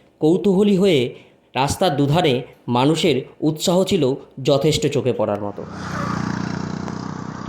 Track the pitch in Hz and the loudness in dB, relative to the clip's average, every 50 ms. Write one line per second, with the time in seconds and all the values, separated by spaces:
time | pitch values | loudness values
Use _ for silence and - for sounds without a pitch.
0 | _ _ _ - 156 156 175 185 180 208 185 185 214 202 202 180 196 196 170 131 | _ _ _ 0 2 2 2 4 2 2 4 4 4 4 4 4 4 4 4 2
1 | 120 - - - - - _ _ _ _ - 123 135 143 - - 196 180 147 135 | 2 0 -4 -10 -20 -20 _ _ _ _ -2 -2 0 0 0 0 0 0 2 2
2 | 143 135 147 180 170 151 123 123 - - - _ - - 120 120 131 147 156 160 | 2 2 2 2 4 2 2 0 -2 -6 -16 _ -6 -2 0 2 4 2 2 2
3 | - 175 131 127 131 - - - - 151 156 156 - 185 170 185 190 185 202 175 | 2 2 2 0 -2 -6 -6 -4 -2 -2 -2 0 0 2 2 2 2 2 2 2
4 | 147 127 139 - - - - - 131 151 143 135 135 156 143 - - 143 - 131 | 2 2 0 -2 -6 -14 -12 -4 0 2 2 4 4 2 2 2 0 0 0 0
5 | 107 127 110 98 107 104 104 101 104 101 98 - - - - - - - - - | 0 0 0 0 0 -2 -2 -2 -4 -6 -8 -10 -12 -12 -12 -12 -10 -10 -8 -6
6 | - - - - - - - - - - - - - - - - - - - - | -6 -6 -6 -6 -6 -6 -6 -6 -6 -6 -6 -8 -8 -8 -8 -8 -8 -8 -10 -10
7 | - - - - - - - - - | -10 -10 -10 -10 -12 -12 -12 -12 -12